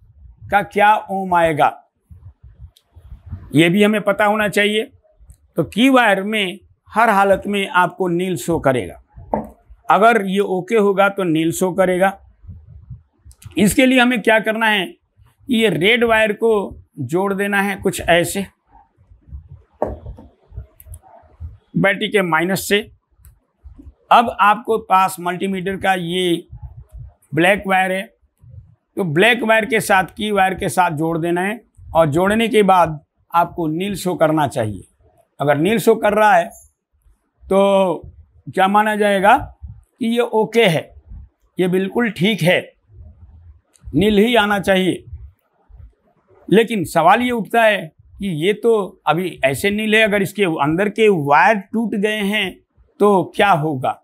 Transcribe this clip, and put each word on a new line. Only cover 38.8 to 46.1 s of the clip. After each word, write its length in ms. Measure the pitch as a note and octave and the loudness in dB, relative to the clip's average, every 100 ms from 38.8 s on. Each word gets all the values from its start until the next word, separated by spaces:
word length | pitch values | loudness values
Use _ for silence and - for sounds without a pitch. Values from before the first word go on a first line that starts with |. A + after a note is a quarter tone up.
| A3 G#3 | 0 0
जाएगा 400 | G#3 G3 G3+ B3 - - - - _ _ | 0 2 4 4 0 -14 -20 -20 _ _
कि 80 | A3+ | -2
ये 120 | A#3 | -2
ओके 440 | A#3 A3 G#3+ A3+ G#3+ | 0 -2 0 2 2
है, 160 | D3+ - - _ - - _ _ - | 0 -6 -16 _ -20 -20 _ _ -4
ये 100 | F3+ | -2
बिल्कुल 400 | F#3 F#3+ A#3 A#3 | 0 -2 -2 -4
ठीक 300 | - F#3+ G#3 | 0 -2 0
है, 180 | D#3+ D3+ - _ _ - - - - - - - _ _ - | 0 0 -2 _ _ -20 -20 -20 -20 -20 -20 -20 _ _ -6
नील 320 | C#3+ G#3 G#3 | 0 2 2
ही 180 | A3+ A#3 | 4 2
आना 220 | G#3 G3+ | 2 -2
चाहिए। 440 | G3+ F#3+ F#3 - - - - _ _ _ _ - - _ _ | 0 0 0 -4 -10 -20 -20 _ _ _ _ -20 -20 _ _